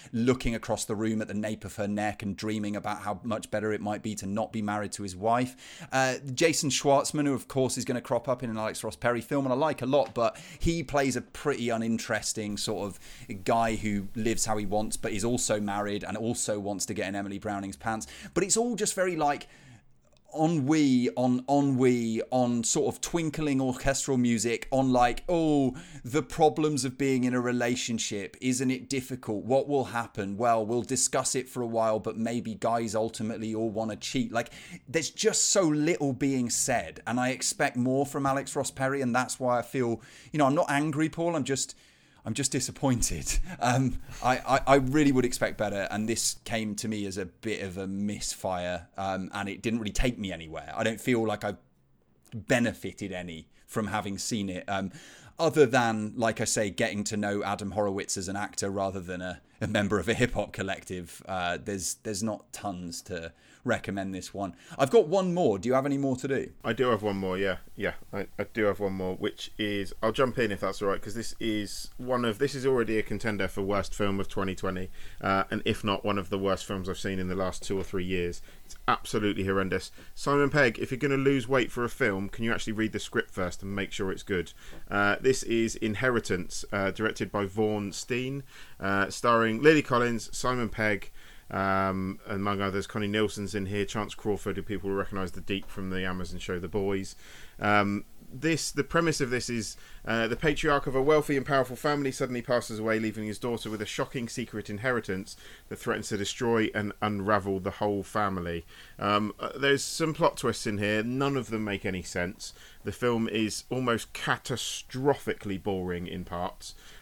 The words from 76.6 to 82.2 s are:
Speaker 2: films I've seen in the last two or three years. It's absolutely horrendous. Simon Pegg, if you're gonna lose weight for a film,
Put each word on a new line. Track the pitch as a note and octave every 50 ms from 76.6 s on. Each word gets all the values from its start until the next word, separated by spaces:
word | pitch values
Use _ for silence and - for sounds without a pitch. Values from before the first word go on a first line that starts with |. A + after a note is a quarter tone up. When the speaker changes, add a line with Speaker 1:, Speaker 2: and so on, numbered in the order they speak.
| -
Speaker 2:
films | - G#2 F#2+ F2+ F#2
I've | F2+ -
seen | - G2+ F#2+ F#2+
in | F#2 F#2
the | F#2
last | F#2+ F#2+ F#2 F2 - -
two | - G2+ G2
or | F#2
three | - - F#2+ F2+
years. | F2+ F#2+ F2+ F2 F2 E2+ - - - - - -
It's | - - - -
absolutely | - A#2+ - - - - A#2+ G#2 G#2 G2 - F#2+
horrendous. | G2 F#2+ G2 F#2+ F#2 F#2 F#2 - - - - - - -
Simon | - - C#3 C#3+ C#3+ C#3+ C#3
Pegg, | C#3 D3+ C#3 A#2+ G#2+ -
if | A2+ -
you're | C3+ A#2
gonna | D3+ C#3+ C#3
lose | C3+ C3+ C#3+ C#3 C3+ B2+ A#2+
weight | C3+ C3 - -
for | - B2 A#2+
a | A2+
film, | - - C3+ A2 G2 F#2+